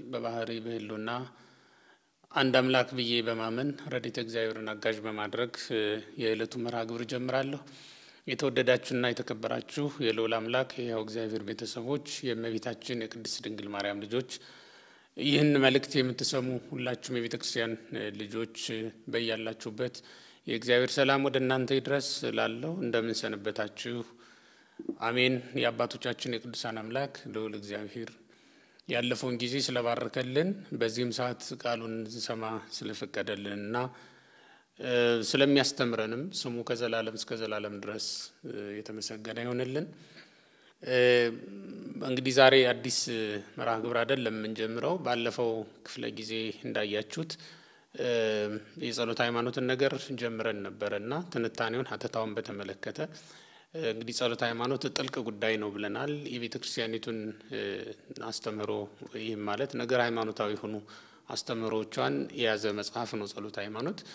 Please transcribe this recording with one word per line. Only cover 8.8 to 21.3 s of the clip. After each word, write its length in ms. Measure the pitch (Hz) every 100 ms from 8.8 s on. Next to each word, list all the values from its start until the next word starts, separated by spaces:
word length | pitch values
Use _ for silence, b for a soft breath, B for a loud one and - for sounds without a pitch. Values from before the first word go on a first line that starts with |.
| - 131 123
የተከበራችሁ 840 | 120 120 110 110 120 - - 147 -
የልዑል 340 | 117 110 113
አምላክ 360 | 113 113 123 131
የሕያው 300 | - 120 113
እግዚአብሔር 420 | 110 110 113 110
ቤተሰቦች፣ 640 | 101 110 113 - 117 143 147 -
የእመቤታችን 800 | 131 113 117 113 127 113 - 123
የቅድስት 380 | 110 120 110 -
ድንግል 280 | - 104 101
ማርያም 320 | 101 101 101
ልጆች፣ 300 | 104 120 127 - B B B B B B B -
ይህን 340 | 143 143 151 143
መልእክት 340 | 135 131 -
የምትሰሙ 540 | 147 127 127 139 139 127 123
ሁላችሁም 540 | - 131 123 120 - 123
የቤተ 180 | 117 117
ክርስቲያን፣ 360 | - 123 113 110 -
እ፣ 120 | 110 107 101
ልጆች፣ 420 | 104 110 113 - -
እ፣ 100 | 113 110 - -
በያላችሁበት 880 | 117 117 110 113 113 - 107 123 - - B B B -
የእግዚአብሔር 440 | 113 117 123 127
ሰላም 320 | - 135 139
ወደ 140 | 139